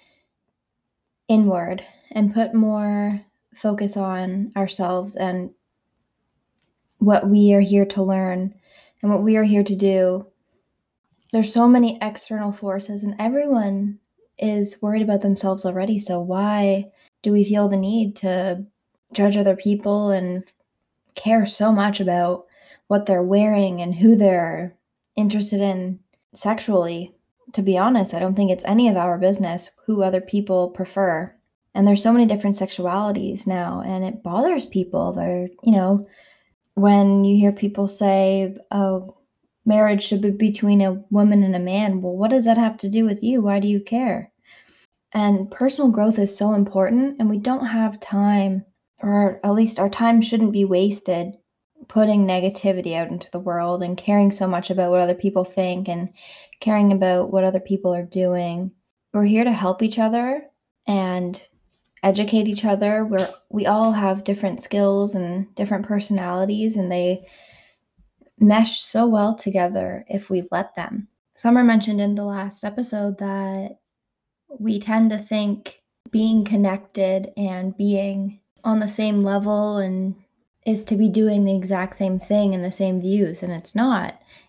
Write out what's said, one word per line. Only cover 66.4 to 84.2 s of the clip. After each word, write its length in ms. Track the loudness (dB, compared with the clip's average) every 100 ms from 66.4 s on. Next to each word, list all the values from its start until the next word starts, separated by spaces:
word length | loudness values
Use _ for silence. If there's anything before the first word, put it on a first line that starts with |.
| -2 -2 -2 -2
and 160 | -2
they 360 | 0 0 -2 -6 _ _ _ _ _ _ _ _ _ _ _
mesh 420 | 4 6 2 0
so 260 | -4 0 2
well 280 | 2 0 -2
together 720 | -2 0 0 -2 -6 -8 -8
if 200 | -8 -4
we 140 | -6 -4
let 240 | -6 -6 -10
them. 320 | -10 -10 -12 _ _ -4
Summer 280 | 2 4
mentioned 380 | 6 4 2 -2
in 140 | -2 -2
the 100 | -6
last 380 | -8 -10 -10
episode 540 | -10 -8 -8 -6 -6 -6
that 600 | -6 -6 -6 -6 -10 -14 _ _ _ _ _ _ _ -8
we 200 | -4 -4
tend 300 | -2 2 2
to 80 | 0
think 640 | -4 -4 -2 -4 -10 -20 _ _ -4
being 340 | 0 2 2 2
connected 840 | 0 0 -2 -8 -2 0 0 -4 -6
and 400 | -6 -4 -8 -2
being 640 | 0 0 -2 -4 -6 -10 _ _
on 160 | -2 -2
the 80 | -2
same 340 | -4 -2 0
level 560 | 0 0 0 -2 -2 -2
and 380 | -4 -4 -6 -8 _ _ _ _ -4
is 180 | -4
to 120 | -2 0
be 140 | 2
doing 340 | 2 2 2
the 120 | 0 0
exact 400 | -2 -4 -4 -4
same 240 | -4 -4
thing 340 | -2 0 2
and 100 | -2
the 80 | -6
same 300 | -4 -2 -2
views, 420 | -2 0 0 -2
and 80 | -10
it's 240 | -10 -8 -2
not. 460 | 0 0 -4 -10